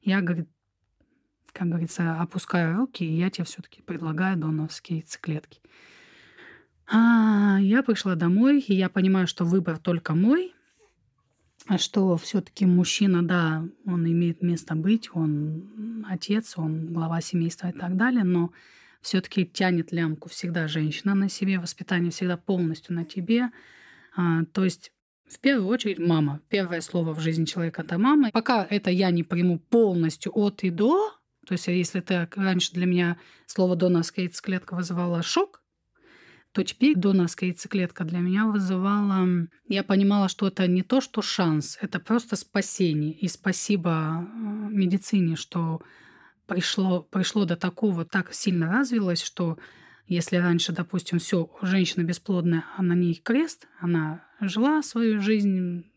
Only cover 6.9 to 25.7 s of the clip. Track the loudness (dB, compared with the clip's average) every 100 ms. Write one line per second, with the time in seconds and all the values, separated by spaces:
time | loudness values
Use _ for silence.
6.9 | 4 6 6 6 4 4 4 4 2 2
7.9 | 0 0 0 2 4 4 4 2 0 2
8.9 | 2 2 4 0 0 0 2 0 -4 -2
9.9 | -2 0 2 4 4 0 _ _ _ _
10.9 | _ _ _ _ _ _ _ -4 -2 0
11.9 | 0 2 0 -2 -4 -6 0 4 4 2
12.9 | 2 2 4 2 2 0 -2 -6 -10 -4
13.9 | -2 2 2 0 0 -2 -2 -4 -2 0
14.9 | 0 -2 -2 0 0 -4 -6 -10 -12 -10
15.9 | -10 -8 -8 -2 -2 -2 -6 -4 -4 -4
16.9 | -4 -2 -4 -2 -2 -2 -4 -8 -6 -4
17.9 | 0 2 2 2 2 0 -6 -20 -20 -20
18.9 | _ -2 -2 0 -2 -2 0 2 2 0
19.9 | -2 -2 -4 -10 -10 -6 -4 -2 -2 -2
20.9 | -2 0 0 0 -2 -2 -2 -4 -12 -4
21.9 | -2 -2 -2 -4 -4 -2 0 0 -4 -6
22.9 | -8 -6 -8 0 0 0 -8 -20 -20 -20
23.9 | -20 _ -2 0 2 0 0 -2 -2 -16
24.9 | _ _ _ _ -2 0 2 0